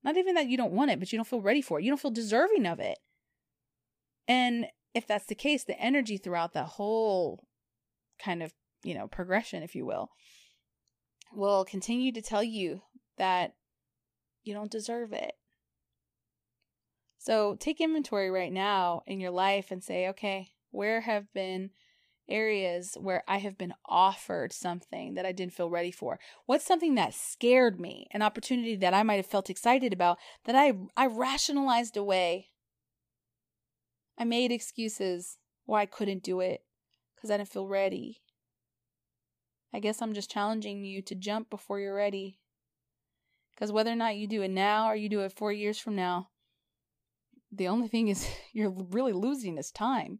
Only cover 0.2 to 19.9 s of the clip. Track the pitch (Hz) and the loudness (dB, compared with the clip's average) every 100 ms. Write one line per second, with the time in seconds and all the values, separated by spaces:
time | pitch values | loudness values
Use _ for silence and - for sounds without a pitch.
0.2 | 381 349 277 247 226 185 285 196 185 220 | 4 2 2 2 2 4 4 2 0 -4
1.2 | 226 240 196 277 262 156 202 285 285 226 | -2 0 2 2 2 0 0 0 0 -2
2.2 | 220 220 359 415 190 170 - - _ _ | 0 4 6 6 2 0 -4 -6 _ _
3.2 | _ _ _ _ _ _ _ _ _ _ | _ _ _ _ _ _ _ _ _ _
4.2 | - 247 247 240 226 _ _ 233 - 208 | 2 4 4 0 -4 _ _ -6 -2 -2
5.2 | - 208 285 285 - - 233 285 226 202 | -2 -4 0 0 -2 -4 2 2 0 -4
6.2 | 185 175 170 165 127 - 208 226 220 190 | -4 -2 -2 -2 -6 -4 -2 2 2 2
7.2 | 160 87 _ _ _ _ _ _ _ _ | 0 -4 _ _ _ _ _ _ _ _
8.2 | - 170 160 _ _ _ - 160 101 - | -6 -6 -6 _ _ _ -10 -8 -8 -8
9.2 | 180 185 233 170 170 - - - 240 _ | -2 -2 -2 -10 -10 -8 -6 -6 -6 _
10.2 | _ - _ _ _ _ _ _ _ _ | _ -20 _ _ _ _ _ _ _ _
11.2 | - 208 202 202 190 196 190 240 254 233 | -18 -2 2 2 2 -4 -2 0 0 -2
12.2 | 220 208 226 220 180 190 _ - _ - | -4 -2 -2 -2 -4 -6 _ -20 _ -4
13.2 | 190 180 175 _ _ _ _ _ _ _ | 0 2 0 _ _ _ _ _ _ _
14.2 | _ _ - 202 214 226 214 233 233 202 | _ _ -12 -10 -8 -8 -6 -6 -6 -6
15.2 | - - _ _ _ _ _ _ _ _ | -8 -10 _ _ _ _ _ _ _ _
16.2 | _ _ _ _ _ _ _ _ _ _ | _ _ _ _ _ _ _ _ _ _
17.2 | - 220 208 202 - 311 320 320 285 208 | 0 2 2 0 -4 0 0 0 0 0
18.2 | 190 185 180 185 196 202 180 170 - 190 | 0 0 -2 0 2 2 2 0 -4 -6
19.2 | 185 180 190 196 196 185 - | -4 2 2 2 0 -10 -4